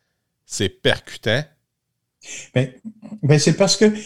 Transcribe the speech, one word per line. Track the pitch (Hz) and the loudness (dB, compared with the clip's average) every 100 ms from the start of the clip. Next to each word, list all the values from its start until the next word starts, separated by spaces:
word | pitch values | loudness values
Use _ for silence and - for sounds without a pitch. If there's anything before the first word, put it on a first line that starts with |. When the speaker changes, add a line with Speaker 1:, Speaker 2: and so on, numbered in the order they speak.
| _ _ _ _ | _ _ _ _
Speaker 1:
C'est | _ - 101 | _ -6 -6
percutant. | - 127 - - - 113 123 151 _ _ _ _ _ _ _ - - - | -2 -2 -2 -6 -8 -2 -2 -4 _ _ _ _ _ _ _ -20 -20 -6
Speaker 2:
Ben, | 123 139 - - - - - | -4 -4 -8 -20 -20 -20 -6
ben, | 143 151 | 2 4
c'est | 170 160 | 2 2
parce | 190 - | 0 4
que, | 214 214 | 2 2